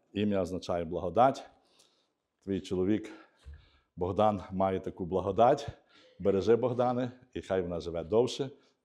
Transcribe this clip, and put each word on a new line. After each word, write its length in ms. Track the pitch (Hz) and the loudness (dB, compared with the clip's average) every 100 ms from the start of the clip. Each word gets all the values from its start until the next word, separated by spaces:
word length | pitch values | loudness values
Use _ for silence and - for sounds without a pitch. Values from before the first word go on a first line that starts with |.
| _ | _
ім'я 280 | 101 107 98 | -2 0 0
означає 440 | 87 90 - 87 82 | -2 -4 -4 -4 -4
благодать. 580 | 85 87 92 131 127 - _ _ _ _ _ _ _ _ _ 95 | -4 -2 4 4 2 -8 _ _ _ _ _ _ _ _ _ -6
Твій 160 | 95 | -6
чоловік 500 | 90 92 92 107 - - - _ - - _ _ _ - | -4 -2 0 -2 -4 -18 -20 _ -20 -20 _ _ _ -6
Богдан 460 | 90 98 107 101 - | -2 2 2 2 -4
має 280 | 92 95 95 | -2 0 0
таку 260 | 92 - 87 | -6 -8 -4
благодать. 640 | 92 98 92 120 147 - - _ _ - - | -2 0 4 6 4 -2 -14 _ _ -20 -4
Бережи, 360 | 95 95 92 113 | 0 2 4 4
Богдане, 560 | 120 120 123 123 127 - _ | 2 0 0 0 -4 -8 _
і 80 | 87 | -10
хай 200 | - 95 | -4 -2
вона 180 | 87 85 | -2 -4
живе 240 | 82 82 | -6 -6
довше, 460 | 80 107 123 - 135 - _ _ | 0 2 2 0 -8 -10 _ _